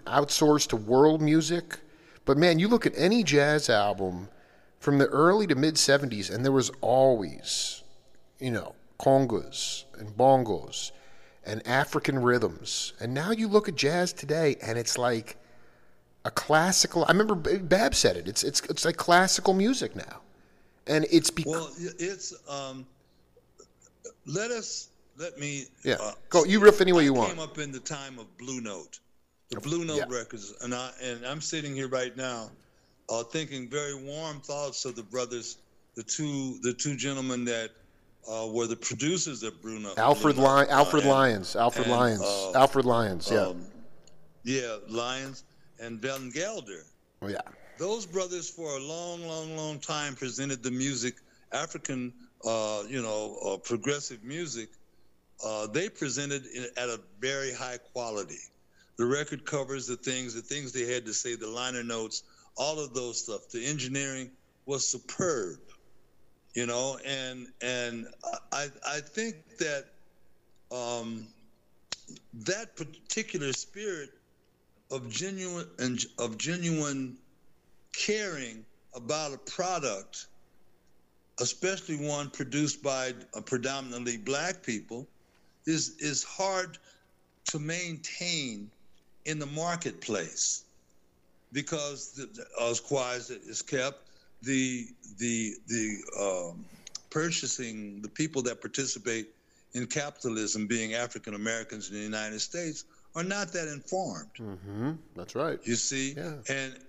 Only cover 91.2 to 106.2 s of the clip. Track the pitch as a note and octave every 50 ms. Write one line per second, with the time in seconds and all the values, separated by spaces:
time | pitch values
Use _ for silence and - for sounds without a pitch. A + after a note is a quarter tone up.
91.2 | _ _ _ _ _ _ A#2 C#3 C#3 - E3 D3+ D3 C#3+ C#3+ B2+ - - - -
92.2 | C3+ - G#2+ A#2 - - - - A#2+ A#2 A#2+ A#2 - - C#3+ C3+ B2+ B2 B2 B2
93.2 | A#2 - B2 G2+ - - A2 - - - D3 C3+ B2+ C3+ C#3 - - - - -
94.2 | _ - - - - B2 C3+ C3 C3 B2+ B2+ B2 A#2 A2+ - _ - A2 G#2 G2
95.2 | A#2 A#2+ A#2 A2+ A2+ G#2+ G#2 - - - A2+ A#2 A2 G#2+ G#2 G2 - - - G2
96.2 | G2+ G2 F#2 F2+ F2 E2+ E2+ F2 - - - - - - - - - _ - D#3+
97.2 | D#3+ E3+ D#3+ - - B2+ - - B2+ A#2 A2 A2 G#2 G2+ G2+ G2+ G#2 G#2 - -
98.2 | D#3 D#3 D#3+ C#3 B2 B2 A2+ - - - - - C3 A#2+ - A#2+ - B2 A2+ A2+
99.2 | G#2 - _ _ _ _ _ _ _ _ - B2 B2 A2+ - D#3 C#3+ D3 - -
100.2 | - B2+ A2+ A2 G#2+ G2+ - G#2+ G#2+ G2+ A#2+ A#2 A2 A2 A2 A#2+ A#2+ A#2+ - A2+
101.2 | - A2+ G#2+ G#2 G#2 A2+ A2+ A2+ A2 - A2 G#2+ G2+ F#2+ G2+ G#2 G#2+ G#2+ G#2+ G#2+
102.2 | G#2+ G#2+ G#2+ G#2+ G#2+ - - E3+ F3 D#3+ D3 - - _ _ _ - - - D#3+
103.2 | F3 F#3+ G3 G3+ G3+ E3+ F3 F3+ E3 D#3 D3 C#3+ - - F#3 F#3+ F#3+ C#3+ F#2+ E2
104.2 | - - - - A2+ G#2 F#2+ F2 F#2 G2+ G2+ G#2 A#2 C#3+ D#3+ D#3 - - - F2+
105.2 | F2 - - A#2 D3 E3 C#3 - - A2+ A#2+ A2+ - C3+ C#3 C3+ C3+ C3+ C#3+ C#3+